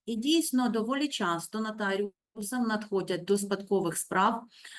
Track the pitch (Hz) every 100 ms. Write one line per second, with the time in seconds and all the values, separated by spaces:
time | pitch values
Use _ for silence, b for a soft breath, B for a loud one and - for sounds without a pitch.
0 | - 226 269 330 320 254 240 220 214 269
1 | 294 - 180 165 - 220 220 214 196 196
2 | 202 _ _ 226 202 254 226 214 - 196
3 | 175 175 175 202 202 196 - 196 - -
4 | - 185 208 233 - B B